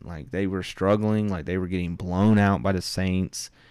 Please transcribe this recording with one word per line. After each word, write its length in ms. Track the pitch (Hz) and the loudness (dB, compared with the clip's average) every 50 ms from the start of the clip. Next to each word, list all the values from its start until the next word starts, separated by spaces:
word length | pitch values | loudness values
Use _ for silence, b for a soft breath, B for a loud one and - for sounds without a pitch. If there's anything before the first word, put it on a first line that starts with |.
Like, 300 | - - 85 78 71 - | -14 -12 -12 -12 -10 -6
they 140 | - 92 101 | -4 -2 -2
were 180 | 95 95 92 87 | -2 -2 -4 -6
struggling. 680 | - - - 92 98 107 107 107 107 107 107 107 104 | -8 -6 0 2 2 2 2 2 2 0 0 0 -2
Like, 160 | 95 85 - | -4 -4 -4
they 120 | - 92 | -4 -4
were 100 | 92 92 | -4 -2
getting 280 | 87 92 90 87 85 85 | -2 -2 -2 -2 -4 -6
blown 420 | - 87 87 90 92 101 110 107 | -6 -6 -2 2 4 4 6 6
out 240 | 104 101 98 101 69 | 6 6 4 4 2
by 120 | - 98 95 | 0 0 -2
the 80 | 87 | -2
Saints. 680 | - - - 92 95 92 92 92 90 - - - - - b b b b | -4 -4 -4 -2 -2 0 0 0 -2 -4 -6 -10 -12 -14 b b b b